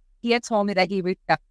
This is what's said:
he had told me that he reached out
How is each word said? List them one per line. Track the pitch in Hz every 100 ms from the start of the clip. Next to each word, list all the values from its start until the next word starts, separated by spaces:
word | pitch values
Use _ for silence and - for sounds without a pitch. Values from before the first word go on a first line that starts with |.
| _ _
he | 233
had | 233
told | - 214 202
me |
that | 180 180
he | 196
reached | 180 190 -
out | 160 _